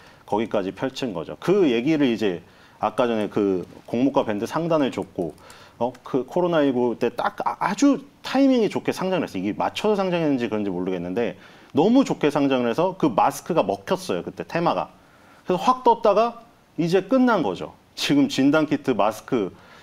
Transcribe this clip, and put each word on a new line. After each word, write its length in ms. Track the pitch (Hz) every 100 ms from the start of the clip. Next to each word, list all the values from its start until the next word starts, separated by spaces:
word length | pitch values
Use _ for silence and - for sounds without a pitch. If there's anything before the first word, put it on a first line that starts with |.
| - - -
거기까지 460 | 104 113 110 95
펼친 420 | - 131 - 127
거죠. 240 | 85 76 76
그 300 | - 202 160
얘기를 360 | 117 131 156 135
이제 340 | 107 107 85 - - - -
아까 280 | 107 - 123
전에 240 | 110 98
그 360 | 113 101 92 87 - -
공모가 400 | 117 135 135 117
밴드 180 | 104
상단을 460 | 113 156 165 160 127
줬고, 420 | 98 85 - 82 - - - - -
어, 140 | 120 -
그 240 | - 135 120
코로나 340 | 180 175 165
일구 360 | 139 123 120 110
때 100 | 120
딱 260 | - - - -
아-, 100 | -
아주 440 | - 208 285 262 - _
타이밍이 460 | - 262 277 247 196
좋게 240 | 123 -
상장을 340 | - 185 180 92
했어요. 160 | 95
이게 120 | 101
맞춰서 420 | 87 90 - 208 202
상장했는지 540 | 190 175 156 135 117
그런지 180 | 107 101
모르겠는데 720 | 90 92 92 87 92 110 - - - -
너무 320 | 135 190 262
좋게 260 | - 156 151
상장을 380 | 147 139 131 120
해서 280 | 113 185 180
그 80 |
마스크가 580 | 156 101 120 - - 160
먹혔어요. 600 | 101 98 - 185 - 90
그때 220 | - -
테마가. 440 | - 170 170 95 78 - _ _ - -
그래서 180 | - 180
확 220 | - 254
떴다가 580 | 240 226 214 196 233 226 - _ _ -
이제 240 | 170 185
끝난 400 | 185 262 254 208
거죠. 320 | 110 87 78 - _
지금 360 | - - 143 135
진단키트, 640 | - 139 156 151 139 -
마스크 640 | 107 104 - - 123 92 - - -